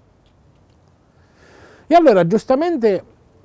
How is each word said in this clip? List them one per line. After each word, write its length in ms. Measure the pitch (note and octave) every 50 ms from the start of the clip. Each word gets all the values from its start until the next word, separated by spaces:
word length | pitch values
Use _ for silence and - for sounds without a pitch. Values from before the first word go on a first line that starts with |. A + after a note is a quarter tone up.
| _ _ _ _ _ _ _ _ _ _ _ _ _ _ _ _ _ _ _ _ _ _ _ _ _ _ _ _ _ _ - - - - - - _ -
E 80 | D#4
allora, 320 | F4 E4 C#4 A3 F#3 F3 E3
giustamente, 760 | G#3 G#3+ - - C4 C4+ E4 F4+ E4 C4 A3+ G#3+ F#3+ F3 - - _ _ _ _ _ _ -